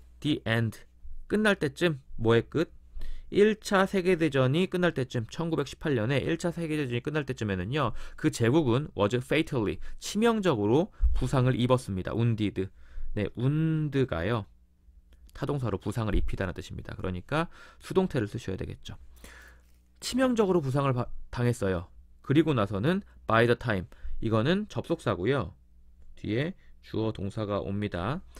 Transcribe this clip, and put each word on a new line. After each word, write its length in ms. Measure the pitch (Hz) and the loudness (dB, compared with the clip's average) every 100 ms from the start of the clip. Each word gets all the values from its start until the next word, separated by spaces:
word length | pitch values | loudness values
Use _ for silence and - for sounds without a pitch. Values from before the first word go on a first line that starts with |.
| - - | -4 -6
the 200 | 143 147 - | -2 -2 0
end. 340 | 113 113 - - - - - - | 0 0 -4 -14 -16 -10 -10 -2
끝날 280 | 208 214 196 | 0 2 2
때쯤, 440 | 147 - 175 143 - - | 0 0 0 0 -6 -2
뭐의 320 | 113 117 113 | 4 4 4
끝? 240 | - 165 - - - - - - | -2 -4 -6 -14 -6 -4 -4 -2
일 260 | - 208 214 | 2 4 2
차 240 | - 196 | 0 2
세계대전이 840 | 190 196 175 175 160 135 131 151 185 | 2 0 0 2 2 2 2 2 0
끝날 260 | 180 180 | 0 0
때쯤, 320 | 156 127 127 113 | 0 -2 -4 -6
천구백십팔 680 | - 165 156 139 - 165 | -4 -2 -2 -4 -4 -2
년에 240 | 127 107 139 | 0 0 0
일 200 | - 165 | 0 -2
차 120 | 175 | -4
세계대전이 500 | 165 165 151 139 120 | -4 -4 -4 -2 -4
끝날 260 | 147 151 135 | -4 -4 -4
때쯤에는요, 680 | 127 107 95 92 147 123 - - - | -4 -4 -2 -2 -2 -2 -2 -6 -2
그 140 | 156 | -2
제국은 580 | - 117 147 139 120 151 - | 2 2 4 4 2 0 0
was 200 | 107 120 | 0 0
fatally, 600 | 127 143 160 135 98 80 - - | 0 0 0 0 -2 -2 -6 -8
치명적으로 960 | - 202 233 226 185 123 101 131 190 - - | -6 0 2 2 2 2 4 4 2 2 4
부상을 440 | - 127 135 127 127 | 4 2 2 4 2
입었습니다. 540 | 123 127 - 95 87 | 4 2 2 -6 -4
wounded. 540 | 82 117 107 104 - 95 - - - - | 0 0 2 0 -2 -6 -8 -12 -4 -2
네, 120 | 104 95 - | -2 -4 -2
wound가요. 1120 | 123 151 160 156 151 135 127 82 90 117 98 - _ _ _ - - - - | -2 0 0 0 -2 0 -2 -2 -2 -2 -4 -14 _ _ _ -20 -20 -20 -20
타동사로 460 | - 135 143 120 95 | -8 -4 -2 -2 -2
부상을 360 | - 113 110 | -4 -4 0
입히다는 400 | 92 - - 95 | 2 2 0 -4
뜻입니다. 400 | - - - - | -6 -10 -12 -10
그러니까 540 | - 92 90 - 147 170 - - - | -8 -6 -6 -4 -2 -2 -8 -20 -18
수동태를 480 | - 170 190 143 104 | -4 -2 0 0 -4
쓰셔야 280 | - - 95 | -6 -6 -8
되겠죠. 400 | - 95 - - - - - - - - - _ _ _ | -8 -10 -14 -16 -18 -20 -20 -20 -20 -20 -20 _ _ _
치명적으로 600 | - 247 262 233 202 180 | -4 2 2 4 4 4
부상을 320 | 135 135 139 | 2 2 2
바-, 140 | 123 120 - - | 2 -2 -4 -6
당했어요. 580 | - 120 120 98 90 87 - - - | 0 2 2 0 0 -4 -14 -20 -8
그리고 320 | - 139 160 | 2 4 4
나서는 480 | 131 101 101 123 190 - - - | 4 2 0 0 0 -2 -10 2
by 200 | 113 117 | 4 6
the 120 | 120 | 4
time. 280 | 120 101 85 - - - | 2 -2 -2 -6 -2 0
이거는 480 | 113 110 113 190 214 | 2 2 2 0 -2
접속사고요. 840 | - - 165 - 92 98 139 90 - - - - - - - | -6 -4 -2 -2 0 0 0 -2 -10 -20 -20 -20 -20 -20 -10
뒤에 380 | - 110 156 - - - | -4 -2 -2 -6 -16 -20
주어 300 | - 101 110 | -10 -4 -4
동사가 460 | 107 98 113 104 101 | -4 -6 -6 -4 -4
옵니다. 640 | 62 101 104 90 92 160 - | -4 -4 -4 -4 -4 -6 -8